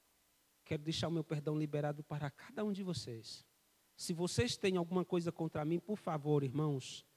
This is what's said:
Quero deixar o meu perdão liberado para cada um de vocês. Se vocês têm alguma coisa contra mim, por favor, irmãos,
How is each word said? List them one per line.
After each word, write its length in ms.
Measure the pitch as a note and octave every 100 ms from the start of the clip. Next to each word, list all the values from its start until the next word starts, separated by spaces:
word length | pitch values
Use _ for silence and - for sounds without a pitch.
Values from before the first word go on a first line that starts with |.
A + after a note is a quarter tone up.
| _ _ _ _ _ _ -
Quero 140 | D#3+
deixar 260 | D3+ D#3+ E3
o 20 |
meu 140 | E3
perdão 340 | D#3 D3+ D3 D3+
liberado 460 | D3+ D3 D3 D3+
para 260 | D3+ D3 C#3+
cada 320 | - - -
um 80 | G#3+
de 120 | G3
vocês. 600 | F#3+ E3+ - A2+ G#2+ - - _ _ _ _ -
Se 160 | -
vocês 420 | E3+ F3+ - A#3
têm 220 | - G3 F#3
alguma 260 | E3+ F3+
coisa 300 | F3 F3+ E3+
contra 320 | - E3 D#3+
mim, 160 | D3+ E3+
por 160 | - G#3+
favor, 480 | - D#3 C#3+ D3
irmãos, 640 | C#3 B2+ D3+ C#3 - - -